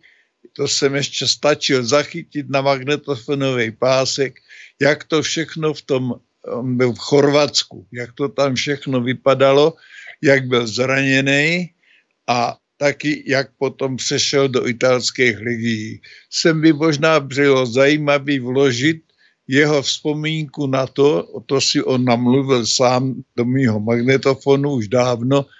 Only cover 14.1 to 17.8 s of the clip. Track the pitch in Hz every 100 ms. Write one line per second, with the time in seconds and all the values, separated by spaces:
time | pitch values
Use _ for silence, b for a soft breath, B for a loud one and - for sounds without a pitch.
14.1 | 143 - 139 139 123 123 117 131 127 120
15.1 | - 123 104 113 117 117 110 110 107 B
16.1 | B B - 175 160 156 143 160 143 160
17.1 | 156 135 127 143 131 127 120